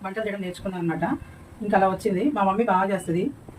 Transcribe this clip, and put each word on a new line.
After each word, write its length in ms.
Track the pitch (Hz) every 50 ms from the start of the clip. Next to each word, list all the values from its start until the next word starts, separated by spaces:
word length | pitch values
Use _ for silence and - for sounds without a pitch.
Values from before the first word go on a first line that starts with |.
| 190
వంటలు 200 | 190 190 214 220
చేయడం 140 | 208 196 202
నేర్చుకున్నాను 420 | 185 180 175 - - 196 185 180
అనమాట. 340 | 170 165 160 165 165 208 294 - - - - - - - - -
ఇంకా 140 | 214 202 185 190
అలా 100 | 190 190
వచ్చింది. 420 | 190 190 - 214 190 180 233 302 294
మా 80 | 208
మమ్మీ 220 | 196 190 190 208 233
బాగా 300 | 220 185 185 196 196 196
చేస్తుంది, 360 | 180 - 180 165 175 208 285 - - - - -